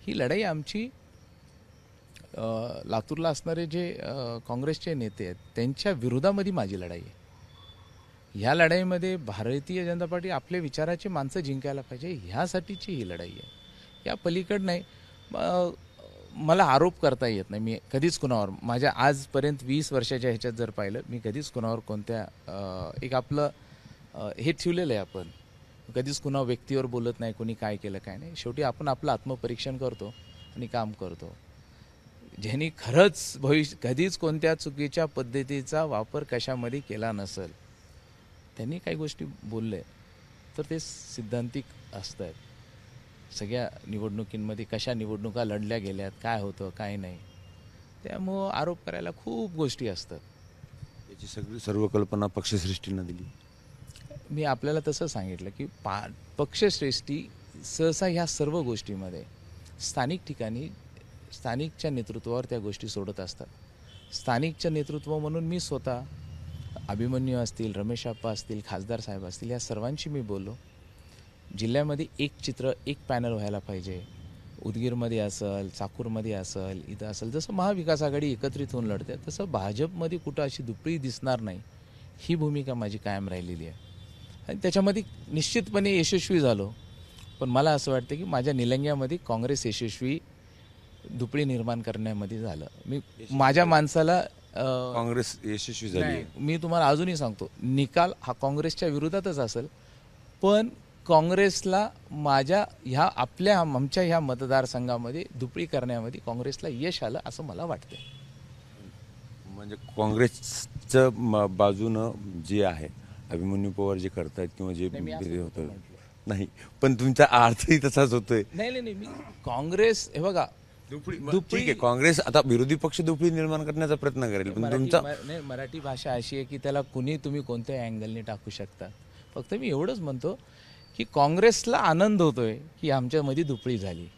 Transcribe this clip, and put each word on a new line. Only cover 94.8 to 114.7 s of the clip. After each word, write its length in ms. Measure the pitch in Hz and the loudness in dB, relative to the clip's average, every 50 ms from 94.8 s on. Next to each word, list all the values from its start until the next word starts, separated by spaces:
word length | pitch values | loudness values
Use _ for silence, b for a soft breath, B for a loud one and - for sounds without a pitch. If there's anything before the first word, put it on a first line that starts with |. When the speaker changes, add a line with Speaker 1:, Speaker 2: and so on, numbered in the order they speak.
| 127 127 123 | -2 -2 -2
Speaker 2:
काँग्रेस 460 | 120 117 117 117 123 120 - - - - | 0 0 2 2 2 0 0 -4 -6 -4
यशस्वी 460 | 107 107 104 - - 117 - 113 107 | -4 -4 -4 -4 -6 -8 -6 -6 -2
झाली 160 | 92 92 87 | 2 2 2
Speaker 1:
नाही, 100 | - 85 | 2 2
Speaker 2:
आहे. 100 | 85 78 78 - - | -2 -4 -8 -10 -6
Speaker 1:
मी 180 | 135 147 160 165 | -2 -2 -2 0
तुम्हाला 300 | 156 170 170 170 160 139 | 0 0 2 6 6 6
अजूनही 300 | 143 151 175 180 180 151 | 6 6 4 0 0 -2
सांगतो, 340 | 143 117 107 - - - - - | -2 -4 -4 -4 -8 -10 -10 -6
निकाल 520 | - 123 131 135 143 131 - 175 170 180 - - | -2 2 4 4 2 4 6 4 4 4 4 -4
हा 120 | - - 123 | -6 -6 -4
काँग्रेसच्या 560 | - - 135 139 147 156 165 156 - - 165 | -2 0 0 0 0 0 -2 -2 0 0 0
विरोधातच 500 | 147 147 143 160 160 196 175 196 170 143 | 0 2 0 0 0 0 -2 -2 -2 0
असेल, 280 | 131 113 - 117 123 151 - b b b b b b b b - - - - - | 0 0 0 -4 -4 -6 -10 b b b b b b b b -20 -20 -20 -8 2
पण 280 | - 190 202 214 220 247 - - - - - - - - | 4 6 6 6 6 2 -2 -10 -20 -20 -20 -20 2 8
काँग्रेसला 840 | 175 156 156 170 180 190 202 196 175 - - 190 185 190 208 220 - - - - | 8 8 8 8 6 6 6 6 6 2 0 2 4 4 2 2 -2 -10 -16 -10
माझ्या 540 | - 151 151 147 139 135 139 135 175 202 208 - - - - | -8 -2 4 6 6 6 6 6 4 4 4 2 -4 -12 -6
ह्या, 240 | 127 127 131 160 185 - | -2 4 4 4 4 4
आपल्या, 440 | - 127 123 - - 180 196 208 185 | 2 -2 -2 0 2 6 6 6 6
आमच्या 440 | 170 156 143 127 135 139 - 190 185 | 6 4 2 2 0 2 2 2 4
ह्या 160 | 170 165 165 | 4 4 4
मतदारसंघामध्ये 1080 | 156 135 127 123 135 127 131 135 127 127 - 127 123 123 123 117 120 117 127 160 180 - - | 4 2 -2 -2 0 4 4 4 4 4 0 -4 -2 0 -2 -2 -2 -4 -6 -6 -8 -8 -6
दुपळी 300 | 131 127 123 - 165 175 | -6 -6 -6 -4 -4 -4
करण्यामध्ये 540 | 160 - 139 123 123 123 117 113 117 127 - - | 0 0 -2 0 0 -2 -2 -4 -6 -8 -8 -8
काँग्रेसला 440 | - 117 120 123 135 135 - - 165 | -6 -6 -4 -4 -4 -6 -6 -6 -6
यश 320 | 135 117 139 175 175 - - | -4 -2 -4 -2 -2 -2 -4
आलं 160 | 113 113 156 - | -4 -4 -4 -6
असं 180 | - 123 - 160 | -8 -10 -8 -8
मला 220 | 147 95 87 165 | -8 -6 -6 -4
वाटतंय. 320 | 170 143 - - - - - - - - - - - - - - - - - - - - - - - - - - - - - - - - - - | -6 -6 -6 -8 -14 -16 -16 -16 -16 -16 -18 -18 -20 -20 -20 -20 -20 -20 -20 -20 -20 -20 -20 -20 -20 -18 -20 -20 -20 -20 -20 -20 -20 -20 -18 -18
Speaker 2:
म्हणजे 300 | 98 98 98 104 101 104 | -16 -14 -12 -10 -10 -10
काँग्रेसचं 1300 | 104 - - - - 107 107 107 110 123 120 - - - - - - - - - - - - - 131 131 131 | -12 -12 -12 0 2 2 4 6 6 6 6 6 0 -12 -10 -8 -8 -8 -10 -10 -14 -10 4 8 8 8 8
म-, 480 | 117 107 131 117 107 107 104 101 92 90 | 6 4 2 4 6 6 4 4 6 6
बाजूनं 540 | 104 101 101 95 107 117 110 110 110 117 113 - 101 101 92 85 80 80 | 6 6 6 4 2 0 0 0 0 -2 -4 -6 -10 -10 -8 -8 -4 0
जे 160 | 98 104 101 | 2 4 4
आहे, 240 | 92 87 78 78 76 - - B B B B B - | 4 2 0 -6 -10 -10 -14 B B B B B -6
अभिमन्यू 400 | - 82 87 95 98 98 101 101 | -4 -2 -2 0 0 0 0 -2
पवार 260 | 92 98 98 98 98 95 | -2 0 0 0 0 0
जे 120 | 92 95 | -2 -4
करतायत 400 | - - 85 78 - - 90 85 - - | -4 -4 -6 -6 -4 -6 -6 -6 -6 -6
किंवा 160 | 95 92 | -6 -6